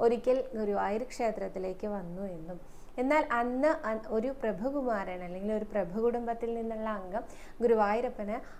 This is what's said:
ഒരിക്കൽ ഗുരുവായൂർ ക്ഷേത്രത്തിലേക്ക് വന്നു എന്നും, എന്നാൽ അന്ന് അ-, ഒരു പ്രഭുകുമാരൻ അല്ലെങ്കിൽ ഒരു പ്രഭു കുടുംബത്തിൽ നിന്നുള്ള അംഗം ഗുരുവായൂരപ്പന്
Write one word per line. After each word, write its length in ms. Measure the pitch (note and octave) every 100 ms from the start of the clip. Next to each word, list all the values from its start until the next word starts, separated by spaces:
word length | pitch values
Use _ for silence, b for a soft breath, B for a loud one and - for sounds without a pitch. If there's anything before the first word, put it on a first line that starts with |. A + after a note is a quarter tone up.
ഒരിക്കൽ 380 | A#3 A3+ B3+ C4 C4
ഗുരുവായൂർ 500 | A3 G#3 G3+ F#3+ A3
ക്ഷേത്രത്തിലേക്ക് 800 | B3 - A3+ G#3 F#3+ F#3+ F#3 F#3 G#3+
വന്നു 380 | G3+ E3+ F3+ G3+
എന്നും, 320 | E3 E3 F3+ B B B B3+
എന്നാൽ 260 | C4 D4+ D4+
അന്ന് 380 | A#3+ B3 B3+ D#4 D#4+
അ-, 220 | A3 A3 -
ഒരു 220 | A3 B3+ C4+
പ്രഭുകുമാരൻ 800 | A3 F#3 C4 C#4+ B3 G#3 F#3 F3+
അല്ലെങ്കിൽ 280 | F3 F#3 G#3
ഒരു 140 | G#3+ G#3
പ്രഭു 240 | G#3 F3 G#3
കുടുംബത്തിൽ 500 | A#3 A#3+ A#3 A#3 A#3
നിന്നുള്ള 340 | A#3 A3+ A3 A3
അംഗം 340 | G3+ F#3 G#3+ - B B -
ഗുരുവായൂരപ്പന് 760 | A#3 A3 G3+ A3+ A#3+ - G3+ B3 B